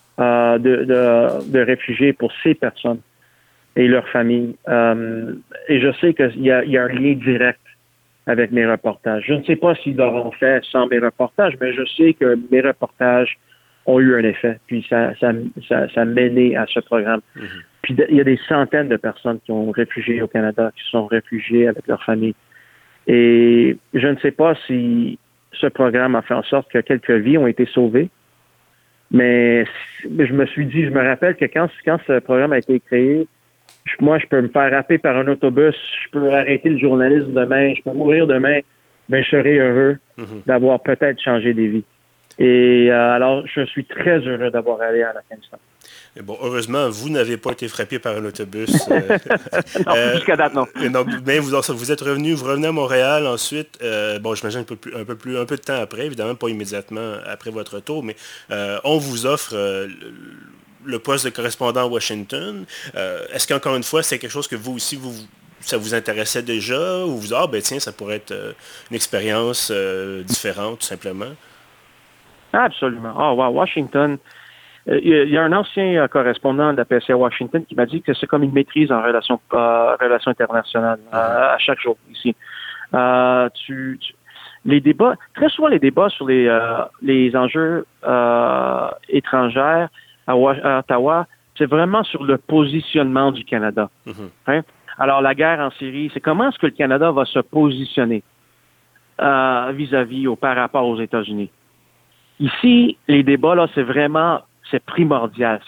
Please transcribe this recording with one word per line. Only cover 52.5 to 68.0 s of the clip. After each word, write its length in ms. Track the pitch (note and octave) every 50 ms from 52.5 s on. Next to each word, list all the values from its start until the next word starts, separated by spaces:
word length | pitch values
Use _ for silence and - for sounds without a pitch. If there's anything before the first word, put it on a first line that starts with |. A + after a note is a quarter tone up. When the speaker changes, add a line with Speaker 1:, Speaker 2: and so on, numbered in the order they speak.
| C#3 C#3+ D#3
Speaker 2:
à 60 | E3
Montréal 560 | D#3+ D3+ C#3 B2+ C3 B2+ B2+ C3+ D3+ D3+ D3+ C3+
ensuite. 500 | A#2+ A2+ - - C#3+ D3+ D3+ - - - A#2+
Euh, 340 | A#2 A2 G#2+ G#2 G#2+ G#2 G#2
bon, 160 | G#2 A2+ A2
j'imagine 280 | G2+ - G#2+ A2 B2
un 20 | A#2
peu 100 | - A#2+
plus, 220 | - - B2+ B2+
un 80 | A#2 G#2+
peu 100 | A2 A#2+
plus, 240 | A2 - B2+ B2+ B2
un 60 | A#2+
peu 100 | B2+ D3
de 60 | C3
temps 200 | - D3 C#3 B2+
après, 260 | A2 G2+ - G#2+ C3+
évidemment, 280 | D#3 C3+ A#2 G#2+ A2+ B2
pas 140 | A#2+ - A#2
immédiatement 640 | A2+ G#2 G#2 G2 G2+ G2+ G2 - G#2+ A2 A2+ A2 G#2+ - -
après 280 | G2+ G#2 - - A#2
votre 240 | A2 A2 G2+ - G#2
retour, 260 | G2+ - - D3+ D#3
mais, 140 | C3 G#2+ G#2+ - - - - - - -
euh, 280 | G#2+ G#2 G2+ G2+ G2+ G2+
on 160 | - C#3+ D#3 D#3+
vous 280 | C#3+ C#3 B2 A#2 A#2
offre, 260 | C3 D3 D3 - - A#2
euh, 320 | G2+ G2+ G2+ G2 G2 G2
le, 1080 | G2 F2+ - - A#1 A#1 - - A2+ A2+ - - - - - _ _ _ _ B2 C#3
le 60 | B2 A2
poste 260 | - C#3 C3+ C#3 -
de 40 | B2+
correspondant 520 | - - A#2 A#2+ - - C3 A#2+ A#2 B2+
à 40 | B2
Washington. 800 | B2 A#2+ A2+ - - A2 G#2+ G2+ - C3+ C#3+ E3+ G#3 G#3 G3 F#3 - - - - C3+ -
Euh, 240 | - F#2+ F#2 F2+ E2 - -
est-ce 140 | - - -
qu'encore 300 | - C#3+ C3+ - C#3+ C3+
une 80 | B2+ A#2+
fois, 180 | - - D#3+
c'est 160 | D#3 - C#3+ A#2+
quelque 140 | - A2+
chose 160 | - C#3+ C#3 -
que 80 | C3
vous 180 | A2 G#2+ C3 B2+
aussi, 220 | A#2+ - - D3+
vous, 160 | C3+ C3 B2+ A#2+ A2 A2 G2+ _ _ _ - _ _
ça 160 | - - - A2+
vous 160 | G#2+ A2 A#2
intéressait 480 | A2+ A2 - G#2 A2 G#2+ - - B2
déjà, 640 | A#2+ A#2+ A#2 A2 G2 A2 B2 C#3+ E3+ F#3 F#3 F#3 F#3
ou 120 | F3 C3+
vous, 160 | A2+ G#2 G2+
ah, 140 | A#2 C3 F3+
ben 160 | D#3+ B2 G#2
tiens, 160 | G2 - C3+ C#3
ça 140 | - A2
pourrait 240 | G2+ -